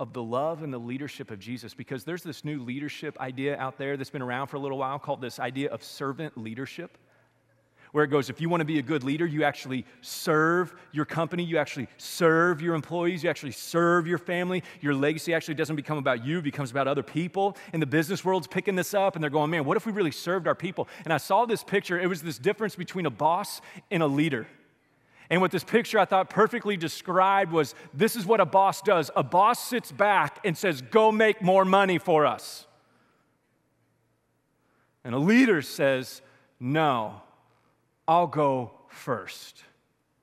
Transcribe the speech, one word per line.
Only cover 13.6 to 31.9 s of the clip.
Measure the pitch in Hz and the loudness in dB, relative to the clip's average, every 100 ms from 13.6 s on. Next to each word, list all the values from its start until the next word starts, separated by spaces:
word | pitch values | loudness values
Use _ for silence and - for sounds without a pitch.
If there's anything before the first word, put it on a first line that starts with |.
| - 170 170 175 160 | -4 2 4 4 2
your | 175 | -2
family. | - 175 180 185 - - | -4 -4 -2 -4 -6 -6
Your | 143 | -2
legacy | 139 - 160 - | 2 2 0 0
actually | 165 165 | -2 -2
doesn't | 151 151 156 | -4 -4 -4
become | 139 151 | -4 -2
about | 135 123 | 0 -2
you, | 127 170 | -2 -4
it | |
becomes | 147 - 135 | -4 -4 -2
about | 131 135 | 0 0
other | 143 | 0
people. | - 160 175 190 202 196 - | -2 -4 -4 0 -2 -2 -6
And | 165 | -2
the | 147 | 2
business | 151 151 190 | 2 2 -2
world's | 180 190 - | 0 0 -2
picking | 185 185 | -4 -2
this | 185 170 | -2 0
up, | 202 196 | 2 2
and | 180 | 0
they're | 151 | 0
going, | 147 151 | 0 0
"Man, | 170 | 0
what | 139 202 | 0 0
if | 226 | 0
we | |
really | 202 170 | -2 -2
served | - - 185 160 | -2 -4 -2 0
our | 135 | -2
people?" | 175 175 135 - | -4 -6 -8 -8
And | 160 | -4
I | 156 | -2
saw | - 196 240 | 2 2 2
this | 208 | -2
picture. | - 196 - 175 | -2 -2 -2 -2
It | 180 | -2
was | 185 | -2
this | 165 135 | -6 -4
difference | 139 208 214 | -2 -2 -4
between | - 175 190 160 | -6 -8 -4 -4
a | |
boss | 113 151 180 202 - - - - | 0 0 0 -2 -10 -16 -20 -4
and | 185 | 0
a | 156 | 2
leader. | 139 160 123 110 - _ _ _ _ _ _ - | 2 0 -2 -6 -16 _ _ _ _ _ _ -2
And | 165 | 2
what | 180 | 2
this | 175 | 0
picture | - 226 - 214 | 0 0 2 2
I | |
thought | 180 190 185 | 4 2 2
perfectly | 175 214 240 208 202 | 4 4 2 -2 -2
described | 156 - - 180 190 196 196 | -4 -6 -2 2 4 4 2
was, | 165 147 - - | 2 0 -2 -14
this | 135 214 240 | 0 0 0
is | 180 | 2
what | 220 | 4
a | |
boss | 180 190 196 165 | 6 6 4 2
does. | - 185 151 | 2 2 2
A | - | 0
boss | 135 175 208 240 | 2 4 4 2
sits | - 240 - | -2 -6 -4
back | 135 202 196 - - | 0 4 4 2 -2
and | - 156 | -4 -2
says, | 196 139 | -2 -2
"Go | 127 220 220 | 2 6 6
make | 214 220 208 | 6 4 4
more | 180 190 | 4 6
money | 190 190 196 | 6 6 6